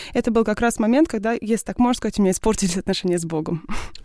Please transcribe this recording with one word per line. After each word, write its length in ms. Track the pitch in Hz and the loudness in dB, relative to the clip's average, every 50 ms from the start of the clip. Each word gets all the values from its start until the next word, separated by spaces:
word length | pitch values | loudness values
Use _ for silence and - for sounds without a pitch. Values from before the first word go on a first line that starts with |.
| - - - | -10 -6 -2
Это 180 | 247 233 240 | -2 0 2
был 140 | 214 233 226 | 2 2 2
как 160 | 220 214 - | 0 0 0
раз 180 | 240 233 233 - | 0 0 0 2
момент, 300 | 220 214 240 277 320 - | 2 4 4 4 4 2
когда, 240 | - 220 196 226 233 | 0 -2 -2 -2 -2
если 320 | - - 208 226 214 - | -2 -2 -2 -2 -2 -2
так 140 | - 190 - | -2 0 2
можно 180 | 247 240 247 | 2 2 2
сказать, 200 | - - 214 - - | 0 -2 -2 0 2
у 20 | |
меня 100 | 202 185 | 2 2
испортились 460 | 190 - - 214 220 - 208 180 175 | 2 2 2 2 2 2 0 -2 -2
отношения 400 | 190 - - 190 - - 180 175 180 | -2 -2 -2 -2 -2 0 0 0 -2
с 60 | 165 | -2
Богом. 380 | 160 165 156 156 - 170 160 - - - - - - - - | -4 -4 -4 -4 -4 -4 -6 -4 -4 -4 -4 -4 -6 -12 -12